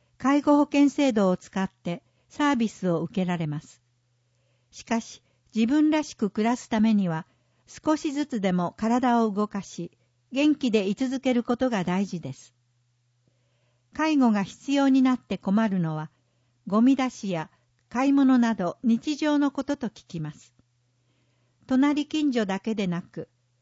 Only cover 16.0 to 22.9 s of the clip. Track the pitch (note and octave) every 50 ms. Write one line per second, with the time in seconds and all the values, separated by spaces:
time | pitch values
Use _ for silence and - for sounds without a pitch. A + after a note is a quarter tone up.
16 | D#3 - _ _ _ _ _ _ _ _ _ _ _ - F#3+ A3 A#3+ C4 C#4 C4+
17 | C4 B3 - - - G3 F3+ D#3+ D#3+ - _ _ _ _ _ _ _ _ - A#3+
18 | C4+ C#4 C#4 C#4 C#4 C4 C4 B3 A#3 A3+ A3 - F3+ E3+ - - - A3+ A#3 A#3
19 | - D4+ D4 - D#4 D4+ D4 C#4+ C#4+ C#4 - C#4 C4 - - - B3 G3+ - -
20 | - - - E3 D3+ D3+ - - - _ _ _ _ _ _ _ _ _ _ _
21 | _ _ _ _ _ _ _ _ _ _ _ _ _ - C4 B3+ C#4 D4 D4 D4
22 | C#4+ - - D#4 D4+ C#4+ A#3+ A#3+ G#3+ F#3+ F#3+ F#3+ - A3 A3 G#3 G3 F3+